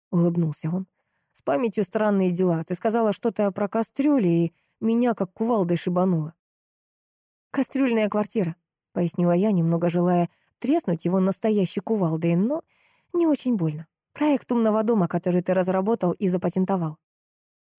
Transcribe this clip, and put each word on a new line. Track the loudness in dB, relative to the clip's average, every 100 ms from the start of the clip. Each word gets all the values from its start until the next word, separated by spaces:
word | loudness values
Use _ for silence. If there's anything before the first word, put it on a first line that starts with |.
| _
улыбнулся | 0 2 2 -2 -2 -6
он. | -6 -6 _ _ _ _
«С | -12
памятью | -4 -2 -2 -2
странные | -4 0 0 2 2
дела. | 0 0 0
Ты | -2
сказала | -4 -2 0 0
что-то | 0 -4 -2 -2
про | -2 -4
кастрюли, | -2 -4 -2 0 2 2
и | 2 0 -4 _ _
меня | -2 0 0
как | 0 -4
кувалдой | -4 -2 0 0 -2
шибануло». | -2 0 2 0 -2 -10 _ _ _ _ _ _ _ _ _ _ _
«Кастрюльная | -4 -2 0 0 0 0
квартира», | -2 -2 -2 -4 -4 _ _ _
пояснила | -4 -2 0 2
я, | 2 2
немного | 2 2 0 0
желая | 0 2 2 0 _ _ _
треснуть | -2 0 0 -2
его | 0 0
настоящей | 0 0 0 0 0 -4
кувалдой, | -4 -2 0 0 0 0
но | 0 -4 -8 _ _ _ _
не | 0 2
очень | 0 0 -2
больно. | -2 -4 -10 _ _
«Проект | -2 0 0 0
умного | 0 2 2
дома, | 2 2 0
который | -2 0 0
ты | 0
разработал | 0 0 0 0 0 0
и | 0 -2
запатентовал». | 0 -2 -2 0 -2 -4 -8 _ _ _ _ _ _ _